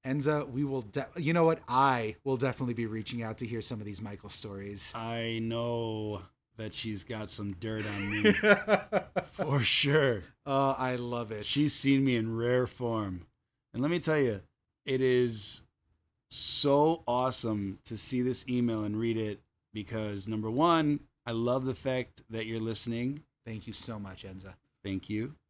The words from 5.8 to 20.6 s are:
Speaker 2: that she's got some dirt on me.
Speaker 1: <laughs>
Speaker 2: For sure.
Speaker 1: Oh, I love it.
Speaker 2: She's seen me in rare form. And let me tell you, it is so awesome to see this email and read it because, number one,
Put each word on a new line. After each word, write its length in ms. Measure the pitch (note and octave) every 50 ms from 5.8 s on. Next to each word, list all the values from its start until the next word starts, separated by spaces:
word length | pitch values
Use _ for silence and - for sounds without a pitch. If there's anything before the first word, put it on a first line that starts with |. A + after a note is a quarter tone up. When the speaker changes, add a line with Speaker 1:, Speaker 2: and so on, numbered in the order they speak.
| A#2 A2+ A2 A2 G#2+ G#2+ G#2 G2 F#2 - _ _ _ _ _
Speaker 2:
that 160 | - A2 G#2+ -
she's 320 | - - A2 G#2+ G2 F2
got 240 | - A#2 G#2+ G#2+ G#2
some 240 | - - G#2 G2+ F#2+
dirt 320 | F2 A2+ A2 A2 A2 G#2
on 260 | G#2+ G#2 - G2+ G2+ G#2+ G#2 G#3
me. 100 | G#3+ G3+
Speaker 1:
<laughs> 920 | - - G#3+ G3+ G3+ - - G#3 - - - - F#3+ - - _ F#3 - -
Speaker 2:
For 300 | - - F3+ D3+ C3+ C#3+
sure. 640 | A2+ - - - - C#3 C#3+ D#3 C#3+ C3 A#2 G2 E2+ - _ _ _
Speaker 1:
Oh, 300 | C#3 C#3 C3+ C3+ C3+ C3+
I 180 | B2 C3 B2+ B2+
love 340 | B2 B2 A#2+ A#2+ A#2+ A#2 G#2
it. 140 | A2 G#2 G#2+
Speaker 2:
She's 280 | - - C#3+ D3+ D3 -
seen 300 | - - C3+ C#3 C3+ C3+
me 140 | C3+ B2
in 180 | A2+ A2 A2+ A2+
rare 320 | A2+ A#2 A#2+ B2 B2+ B2+
form. 600 | A2+ - - B2 A#2 A2+ A2 G#2 G2 F2+ F2+ E2+ _ _ _ _ _ _ _ _ _ -
And 80 | A#2+
let 80 | C3 D3+
me 100 | F3 F3
tell 200 | - D#3+ D#3 D3+
you, 220 | C#3 A#2+ G#2+ F#2+ - _ _ _ _ _ _ _ _
it 140 | C#3 C3 C3
is 640 | C3 B2+ B2+ B2 B2 A#2+ A2+ G#2+ - - - - - _ _ _ _ _ _ _ _ _ _ _ _ _
so 760 | - - - - - - - C#3+ C#3 C#3+ D3 D#3+ E3 E3 -
awesome 720 | - A#2+ B2 B2+ C3 A#2+ - - A#2 A2 G#2 G2+ G2 F#2+ - _
to 120 | - A#2
see 240 | G#2 - - B2+ B2
this 260 | B2 B2+ B2 - -
email 360 | - B2 B2 A#2+ A#2 A2+ A2 G#2
and 140 | G#2+ G#2+ A2
read 180 | A2+ A#2 A2+
it 220 | A2+ A2 G#2 G#2 - _ _ _ _ _ _ -
because, 540 | G#2+ G2+ - A2+ A2 G#2+ G#2 G#2 G2 F#2
number 220 | G#2+ A2 A2 G#2+ A2
one, 500 | A2+ C3